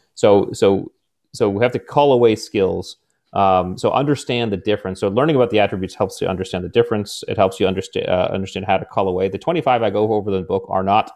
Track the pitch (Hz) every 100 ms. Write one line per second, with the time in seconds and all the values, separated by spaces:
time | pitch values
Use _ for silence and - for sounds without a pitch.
0 | _ - 110 101 - - 101 98 - _
1 | _ _ _ - 110 98 123 123 - 143
2 | 143 123 120 107 - 104 95 90 - -
3 | _ _ _ 101 98 92 90 92 117 123
4 | 143 143 - 120 117 98 - 104 95 92
5 | 104 107 151 139 117 107 101 95 92 -
6 | 95 - 92 92 92 90 90 120 117 107
7 | 101 - - 98 95 - 95 95 - -
8 | - 90 90 95 95 101 95 95 92 -
9 | 95 92 95 95 - 170 135 123 110 104
10 | 107 107 101 95 87 98 - 95 95 107
11 | -